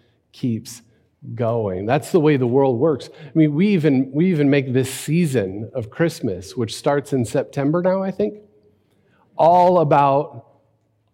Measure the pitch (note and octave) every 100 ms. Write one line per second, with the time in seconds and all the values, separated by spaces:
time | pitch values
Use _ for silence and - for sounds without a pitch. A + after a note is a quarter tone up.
0 | _ _ _ - B2+ A2+ B2+ - _ _
1 | _ _ B2+ A#2 A2+ A#2 G#2 F#2 G#2 C#3+
2 | - F3+ D3+ C#3 A#2+ C3 C3+ A#2 D#3+ C#3
3 | - - D3 E3 D3+ C#3+ G#3 F#3 D3+ C3
4 | C3+ D3 F#3 D#3+ C#3+ C#3+ C3 B2+ C3 -
5 | - E3 E3 B2+ F#2+ G2+ A2+ C3 A2 -
6 | E3 - A#2 F2+ - B2+ A2 - D3+ C#3+
7 | C#3 C3+ A2+ C#3+ - C#3+ C#3 F3 F3+ F#3+
8 | F#3+ F#3+ G#3 - - _ _ _ _ _
9 | _ _ _ - D#3+ F3+ F3 F3+ D3+ D3+
10 | C#3+ C#3 D3 A#2+ - _ _ _ _ _
11 | _